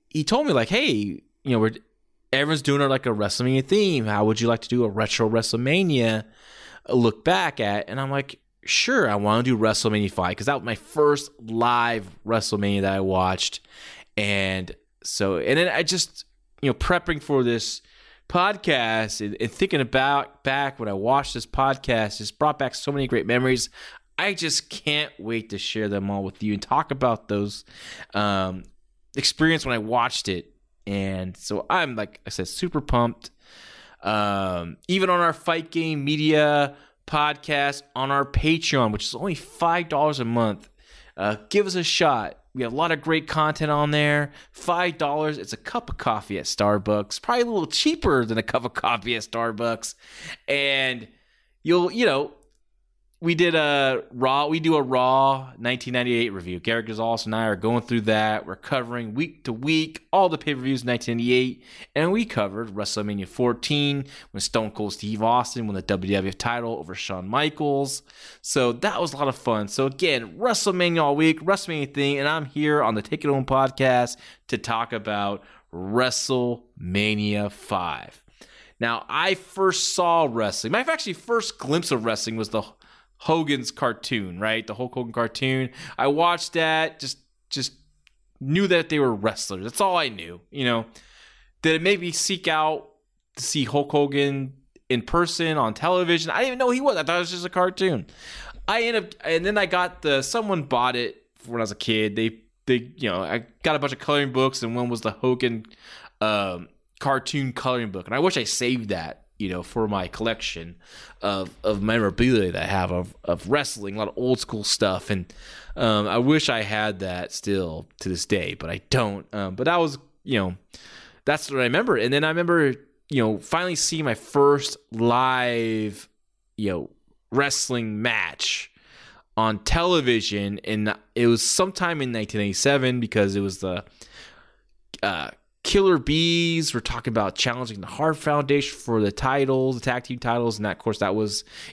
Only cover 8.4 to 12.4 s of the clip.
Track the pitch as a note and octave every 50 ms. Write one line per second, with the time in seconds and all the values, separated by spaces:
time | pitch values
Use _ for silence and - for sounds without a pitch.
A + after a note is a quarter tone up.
8.4 | _ _ _ _ _ - - - - - C4 B3+ F3+ A#2 G#2 G#2 G2+ G#2 G#2+ A2+
9.4 | B2 B2+ B2+ G#2+ A2 A2 G#2+ - - A2+ G#2+ G#2+ G#2 F#2+ - - F2+ F2+ F#2 -
10.4 | G#2 C3 C#3+ C3 F2 A#2 A2 - - - - D#3 D3+ D3 D3 C#3 C#3+ - - -
11.4 | A#2 A2 A2+ A#2 A#2 A#2+ A#2+ A#2+ A#2 A#2+ A#2 A2+ G2 F#2 - - - G#2 A2+ A2+